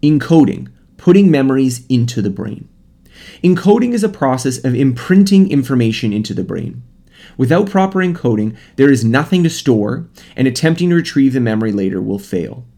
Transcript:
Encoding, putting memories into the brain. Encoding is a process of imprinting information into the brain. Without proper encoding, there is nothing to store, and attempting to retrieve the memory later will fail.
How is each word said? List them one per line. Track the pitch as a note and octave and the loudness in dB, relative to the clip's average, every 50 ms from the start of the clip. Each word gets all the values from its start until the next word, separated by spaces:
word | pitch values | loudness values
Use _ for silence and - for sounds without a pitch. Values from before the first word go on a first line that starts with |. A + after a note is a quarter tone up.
Encoding, | - D3+ D#3 D3 - - E3 E3 C#3+ - - - - - - _ _ _ _ _ | 2 2 2 2 2 2 4 4 4 4 0 -6 -10 -16 -20 _ _ _ _ _
putting | - F3 F3+ G3+ G3+ F#3 | 2 4 4 6 6 4
memories | D#3 C#3 C3+ C3+ C3 C3+ C3+ C3 A#2+ - - _ | 4 2 2 0 0 0 0 -2 -2 -6 -6 _
into | C3 B2 A#2 A#2+ - - | 0 0 0 -2 -2 -4
the | G2 G2 | -4 -4
brain. | F#2+ - - G#2+ G#2 - - - _ _ _ _ _ _ _ _ _ - - - - - - | -6 -6 -10 -12 -12 -14 -16 -20 _ _ _ _ _ _ _ _ _ -20 -20 -20 -18 -2 0
Encoding | F3 F#3 F3 - G3 G#3 A#3+ B3+ A#3+ A#3+ | 0 0 2 4 2 2 2 2 0 -2
is | A#3 G3+ | -2 -2
a | A3 | -4
process | G3+ - D3 C3+ B2+ B2+ A#2+ C3+ B2+ B2 - | -4 -2 -2 -2 -2 0 -2 -4 -4 -4 -4
of | C3+ B2 | -4 -2
imprinting | B2 D3 C#3 B2 A#2+ - - F#3 F#3+ G3+ G3 G3+ G3 F#3+ F#3+ | 0 0 0 0 -2 -2 2 4 4 4 4 4 4 4 4
information | D3+ C#3+ C3 B2+ C#3 B2 A#2 A2+ A2 - - A2 G2+ | 2 -2 -2 0 0 0 0 0 -2 -2 -4 -4 -2
into | G#2+ G#2+ - G2+ | -4 -4 -6 -6
the | - F#2 | -8 -6
brain. | - F#2 F2 E2+ E2 - A#2+ - - _ _ _ _ _ _ - - _ - | -6 -8 -8 -8 -10 -12 -14 -18 -20 _ _ _ _ _ _ -20 -20 _ -4
Without | C3 B2 D#3 F3 G3+ G3 | 0 2 2 2 0 0
proper | - G3 F#3+ F#3+ F#3+ F#3+ | 0 0 0 0 0 -2
encoding, | F#3 F3+ E3+ - - - A2+ G#2 G#2+ A2 A#2 - - _ _ - | -2 -2 -4 -2 -2 -2 -2 0 -2 -4 -6 -10 -20 _ _ 2
there | C3+ C#3+ | 4 4
is | C#3 B2 A2 | 4 4 2
nothing | A2+ A2+ C3+ D3+ D#3+ - F#3 F3 | 0 0 0 0 0 0 0 0
to | E3 | 0
store, | D#3+ - - C#3+ B2 A2 G#2 G#2 - - E3+ - _ - - - - | -2 -2 0 2 2 2 2 -4 -6 -8 -10 -14 _ -20 -20 -20 -4
and | - B2+ C3 | -2 -2 -2
attempting | B2 - - D#3+ E3 E3 F3 F3 | 0 0 0 0 0 0 0 0
to | E3+ | 0
retrieve | E3+ D#3+ - - C#3 C3+ C3+ B2 | 0 -2 -2 -2 0 0 2 0
the | C3 | 0
memory | A#2+ A#2 A2 A2 A2 A2 | -2 -2 -2 -2 -2 -2
later | G2+ G2+ G2 F#2+ F#2+ F#2+ | -2 -2 -2 -2 -4 -4
will | G2+ G#2+ G2+ G2+ | -4 -4 -6 -8
fail. | G2 - - F2+ E2 A#1+ - B2 - - _ | -8 -8 -6 -6 -6 -6 -10 -16 -20 -20 _